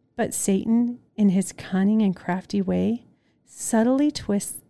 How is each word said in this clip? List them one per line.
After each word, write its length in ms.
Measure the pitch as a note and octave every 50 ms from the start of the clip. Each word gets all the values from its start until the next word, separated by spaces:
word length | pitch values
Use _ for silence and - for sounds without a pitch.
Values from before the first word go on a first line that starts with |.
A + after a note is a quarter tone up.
| _ _ -
But 180 | - - - -
Satan, 640 | - - - G3 F#3+ - - A3+ A#3 A#3+ A#3+ A#3+ - _ _ -
in 140 | - G#3+ G3
his 220 | F3+ G3 F#3+ -
cunning 500 | - - - - F#3 F#3 F#3+ G3+ G#3+ A3
and 140 | G#3+ F#3+ F3+
crafty 440 | - - - F3 F#3 - - - G3+
way, 460 | F#3+ F#3 F3+ F3+ F3+ G#3 A#3 B3 - - _ _ _ _ _ _ _
subtly 640 | _ - - - - - A3 A3+ A#3+ C4 C4+ D4 D4+
twists 540 | D4 - - - G3+ G3+ - - - - -